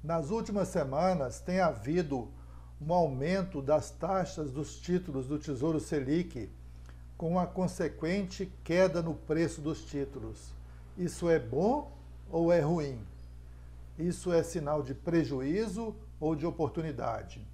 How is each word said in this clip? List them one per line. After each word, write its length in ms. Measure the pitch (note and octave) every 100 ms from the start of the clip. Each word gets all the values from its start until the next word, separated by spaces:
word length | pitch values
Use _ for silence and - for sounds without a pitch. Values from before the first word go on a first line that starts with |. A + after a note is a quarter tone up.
Nas 280 | D3 E3 C#3+
últimas 380 | A3 - G3+ F#3
semanas 720 | F3+ C#3 C#3 F3+ F3+ B2+ -
tem 200 | - F#3
havido 720 | F3 B2 A2 E3+ D#3 C3+ A2+ - - - - -
um 100 | D3+
aumento 720 | F3 E3 C3 C#3+ G3 F#3 C#3+
das 300 | C#3 D3+ -
taxas 600 | - E3 F#3+ F3+ - D3
dos 300 | B2+ C#3+ -
títulos 480 | - F3+ F3+ C3+ C3
do 100 | D3
Tesouro 400 | D3+ C3 D3+ D#3+
Selic, 720 | - D#3 B2+ D#3+ F3 B2+ G2+ - - - - - -
com 240 | - E3 F3+
a 80 | F3
consequente 1040 | F#3 F3+ - D#3+ - D#3+ F#3+ F#3 - F#3+ -
queda 380 | - E3+ F#3+ F3
no 120 | E3
preço 460 | D3 - D#3 E3 -
dos 240 | D3 D#3
títulos. 720 | - C#3+ C#3 C3 A2+ G#2+ - - - - - -
Isso 320 | F3+ - F3
é 100 | D#3+
bom 560 | A#2 B2+ G3 C#4+ D4 - - - -
ou 200 | E3 E3+
é 100 | E3+
ruim? 380 | D3 F3 D3 B2 G2 - - - - - - - - -
Isso 340 | E3 F3 F#3
é 100 | E3+
sinal 400 | D#3+ F3+ C#3+ D3+
de 120 | C3
prejuízo 1000 | C3+ - E3 C3+ C#3 C3+ F3+ A3 F#3 A3+ G#3+ - -
ou 160 | D#3
de 120 | D#3+ E3
oportunidade? 1000 | - D3+ - D#3+ B2+ C3 G#2+ G2+ - G#2